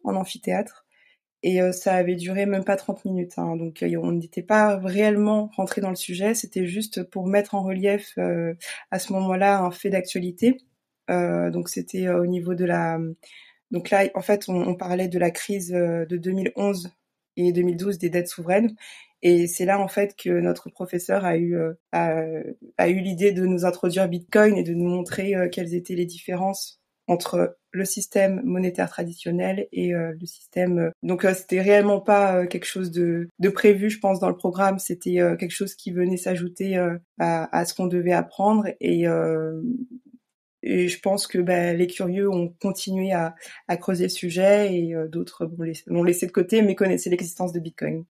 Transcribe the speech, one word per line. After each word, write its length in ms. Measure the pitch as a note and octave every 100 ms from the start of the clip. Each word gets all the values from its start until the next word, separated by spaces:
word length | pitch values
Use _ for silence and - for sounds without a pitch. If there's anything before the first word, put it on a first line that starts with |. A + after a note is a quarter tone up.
en 100 | -
amphithéâtre. 680 | F#3+ F#3 - - F#3 G#3 - _ _ _ _ _ - F3
Et, 140 | F#3
euh, 120 | F#3
ça 200 | F3+ G3
avait 240 | F#3 F3+ F3
duré 300 | F3 G3 G3+
même 180 | G3
pas 120 | G3 G3
trente 280 | - F#3+
minutes, 300 | F#3+ F#3 F3 -
hein. 200 | E3+ E3
Donc, 260 | E3 D#3+
euh, 160 | F3 E3+
on 100 | E3+
n'était 280 | E3+ E3 -
pas 360 | F3 G#3+ G#3+ G3
réellement 720 | F#3 G3+ G#3+ G#3 G#3+ G#3+ G#3+
rentré 280 | - F#3+ -
dans 80 | F#3+
le 40 |
sujet. 380 | F3+ - F3+ G#3
C'était 340 | A#3 F#3 F#3+ F3+
juste 360 | G3 G#3+ F#3
pour 240 | F3 F#3+ F#3
mettre 280 | G3+ G#3
en 80 | G3+
relief, 520 | F#3+ F#3+ G3+ G3+ - -
euh, 380 | F3+ E3+ E3 E3+ - - -
à 80 | F#3+
ce 140 | -
moment-là, 480 | F#3+ F#3+ F#3 G3 G3
un 100 | F3+
fait 200 | - G3
d'actualité. 640 | F#3 - F#3 F3+ F3 A#3 C4 _ _ _ _ -
Euh, 400 | F3+ F3 E3+ F3
donc, 180 | E3+ F3
c'était, 380 | F#3 F3 F#3 F#3
euh, 160 | F3
au 20 |
niveau 300 | F3 F3+ E3+
de 100 | F3+
la... 340 | F3+ E3+ E3 E3 E3 E3 - - - _ -
Donc 200 | F3 F3
là, 180 | G3 F#3+
en 80 | F#3+
fait, 260 | F3+ G#3 G3+
on, 60 |
on 200 | F3+ F3+
parlait 340 | F3+ F3+ F#3 F#3
de 100 | F3
la 120 | F3
crise, 440 | F3 - G3+ F3
euh, 320 | F3+ E3+ E3+ D#3+
de 100 | F3
deux 160 | F3+
mille 180 | F#3+ F#3 -
onze 340 | G3+ F#3+ F3 _ _ _ _ -
et 160 | F3+
deux 80 | F3
mille 160 | F3+ E3+
douze 220 | G3 F3
des 100 | F3
dettes 200 | F3 F3
souveraines. 460 | - E3 G3 A3+ A3 - - - -
Et 260 | F3 F3 E3+
c'est 200 | - F#3
là, 120 | G3+
en 100 | F#3+
fait, 280 | G3+ G3+ -
que 140 | F3+
notre 400 | F3 F3 F3 E3+
professeur 560 | - F3+ F3 - G3 F3+
a 100 | E3
eu, 220 | E3+ F3
euh, 160 | D#3+ E3+ -
a, 300 | E3+ E3+ D#3+ D#3+ D#3 - - - -
a 100 | F3
eu 120 | F#3+
l'idée 320 | F#3 F3 G3+
de 120 | F#3
nous 220 | F#3 F3+ F3+
introduire 420 | F3 F3+ F#3 F#3
Bitcoin 480 | F3 - G#3+ G#3+ F#3+
et 60 |
de 100 | E3+
nous 160 | E3+ F3
montrer, 480 | F3+ F3 - F#3+ F#3+
euh, 140 | F3
quelles 240 | F#3 E3+
étaient 200 | F3 F3
les 120 | F3+ F3
différences 720 | - - F3+ F#3+ F#3+ - _ _ _ -
entre 520 | F3 - F3 F3 - _
le 140 | F#3
système 560 | F#3+ G#3 - G3+ G3 F#3+
monétaire 440 | - F3+ F3+ F#3 F3
traditionnel 800 | - F3 E3+ E3+ F3 F#3 F#3+ G3+
et, 200 | F#3 F3+
euh, 220 | F3 E3 D#3+
le 60 |
système, 540 | F3 - - F3+ F3+ F3
euh, 120 | E3 -
donc, 240 | E3+ F3+ F#3+
euh, 80 |
c'était 260 | F3+ - F#3
réellement 400 | G3 G#3 G#3 A#3+
pas, 380 | - G3+ G3 F#3
euh, 80 | F3+
quelque 180 | F3+
chose 260 | - F#3+ F3+
de, 380 | E3+ E3+ E3+ E3+ -
de 80 | G3
prévu, 400 | G3 G#3 G3 G#3+
je 80 | G#3
pense, 220 | G3 F#3
dans 100 | F#3
le 60 | F3+
programme. 420 | F3+ F3+ G3 F#3+
C'était, 420 | - F3 F3+ F3+
euh, 160 | F3 E3+
quelque 140 | F3
chose 240 | - G3
qui 160 | - F#3+
venait 260 | F3+ F3+ F3+
s'ajouter, 640 | - F3+ F3 F3+ F#3+ F#3
euh, 180 | F3 E3+ _ -
à, 360 | E3+ E3 D#3+
à 120 | E3 E3+
ce 80 |
qu'on 140 | - F3+
devait 240 | F3 F3
apprendre. 560 | F3 E3+ - G3+ G#3+ G3+ -
Et, 260 | F3 E3+ E3+
euh, 540 | E3 E3 D#3+ D#3+ D#3+ D#3+ B3+ B3+ B3 _ - _ _ _ - -
et 220 | F#3 F3+
je 100 | F3
pense 260 | G3 G3 -
que, 120 | F#3
bah, 360 | F3 F3+ F3
les 120 | E3+ F3+
curieux 440 | F3+ F3+ F#3 G3+
ont 240 | F3+ F3 -
continué 520 | G3 F#3 - F#3+ F#3+
à, 220 | F3 E3 - - - -
à 80 | F3
creuser 280 | - F3
le 40 | F3+
sujet 640 | - F3+ E3+ G3 G#3 G3+
et, 200 | F3 E3
euh, 120 | E3 D#3+
d'autres, 380 | E3+ F3 - E3
bon, 160 | E3+
les, 120 | E3 D#3+ -
l'ont 160 | E3+
laissé 240 | F3 F3 F3+
de 60 |
côté, 300 | G3+ F3 A3
mais 120 | G#3
connaissaient 360 | F#3 F#3+ F3 F#3
l'existence 420 | F3 E3+ - F3+
de 80 | E3+
Bitcoin. 440 | D#3+ - D#3 D#3+ E3+